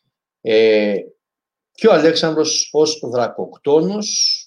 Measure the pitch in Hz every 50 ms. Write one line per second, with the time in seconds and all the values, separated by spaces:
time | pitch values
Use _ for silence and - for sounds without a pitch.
0 | _ _ _ _ _ _ _ _ - - 110 110 110 110 107 107 104 104 101 90
1 | - - _ _ _ _ _ _ _ _ _ _ _ _ _ - - 220 190 156
2 | 151 165 160 - 170 160 156 156 151 156 - - - - - 147 156 156 156 -
3 | - 123 120 120 117 - - - 92 - - - - 143 147 160 170 185 208 214
4 | 208 - - - - - - - -